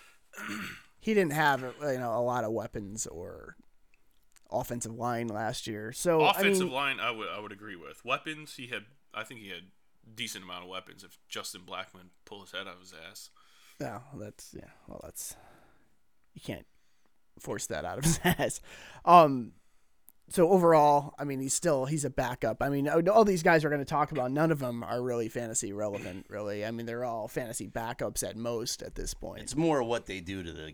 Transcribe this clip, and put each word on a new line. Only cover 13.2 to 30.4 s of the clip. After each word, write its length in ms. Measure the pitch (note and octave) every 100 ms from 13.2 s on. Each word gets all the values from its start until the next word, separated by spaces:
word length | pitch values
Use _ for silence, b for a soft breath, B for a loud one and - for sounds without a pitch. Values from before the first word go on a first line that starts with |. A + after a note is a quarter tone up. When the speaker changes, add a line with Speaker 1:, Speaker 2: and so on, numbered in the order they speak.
| - _ b b b b
Speaker 1:
Yeah, 200 | C3+ G#2+ B2+
well, 120 | C3
that's, 300 | G#2 - - G#2+
yeah, 120 | - - -
well, 120 | G1+
that's, 320 | - - - - b b b b b b _ _ _
you 80 | -
can't 240 | - G2+ - _ _ _ _ _ _ -
force 280 | - G#2+ -
that 180 | F#2 F2
out 120 | G2
of 60 |
his 160 | D3+ D#3+
<laughs> 40 | E3+
ass. 360 | D#3+ B2 - - B B B -
Um, 480 | F3 D#3 C3 A2 - - - _ _ - - -
so 220 | - E3
overall, 640 | F#3+ E3+ D#3+ D3 C#3+ C#3+ -
I 40 |
mean, 160 | C#3+ C3+
he's 140 | C3+
still, 320 | - - C3+ C3
he's 180 | D#3
a 60 | C#3
backup. 520 | C#3 B2 B2 A#2 A2
I 60 | C3+
mean, 180 | C#3+ C#3+
all 340 | E3 E3+ A3 G#3
these 180 | F3+
guys 200 | F3 D#3+
we're 60 | D3
gonna 160 | D3 C3+
talk 260 | D3+ D3
about, 200 | D3+ B2+
none 180 | C#3 E3
of 60 | D3+
them 240 | B2+ A#2
are 160 | G2+ B2
really 280 | B2+ A#2 G#2+
fantasy 420 | A#2+ A#2 A2+ G#2
relevant, 540 | G2+ G#2 G2+ G2+ F#2 -
really. 360 | G#2 G#2 G#2 A2
I 60 |
mean, 140 | A#2 A#2
they're 180 | A#2 B2
all 220 | A2+ G#2+
fantasy 400 | D3+ A#2+ - G2
backups 600 | A#2+ A2+ B2 A2 - G2
at 80 | G#2
most 460 | A#2 A#2 - -
at 140 | - -
this 180 | F2+
point. 300 | - - -
Speaker 3:
It's 120 | - C3+
more 280 | E3 D3
what 240 | A#2 A#2 -
they 140 | F#2+
do 200 | F2 F#2+